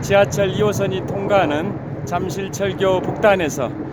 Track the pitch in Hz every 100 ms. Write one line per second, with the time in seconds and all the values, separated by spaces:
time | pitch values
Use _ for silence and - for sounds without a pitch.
0 | - 196 196 202 196 190 208 196 196 190
1 | - 196 202 196 160 147 190 - - -
2 | - 175 185 190 190 - 196 180 190 185
3 | - - 214 190 156 143 117 - -